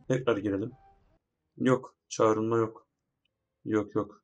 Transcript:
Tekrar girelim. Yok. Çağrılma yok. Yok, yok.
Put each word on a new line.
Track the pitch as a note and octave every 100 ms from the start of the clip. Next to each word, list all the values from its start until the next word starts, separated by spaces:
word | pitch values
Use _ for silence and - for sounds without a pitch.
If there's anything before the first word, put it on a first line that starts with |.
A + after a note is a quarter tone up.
| -
Tekrar | B2+ B2 G2+
girelim. | G#2 G2 A2 - - _ _ _ _ _ _ -
Yok. | B2 C3 - _ -
Çağrılma | - A2+ A2 A2+ A2+
yok. | A2+ - _ _ _ _ _ _ _ _
Yok, | - G#2+ G#2
yok. | A2 G2+ -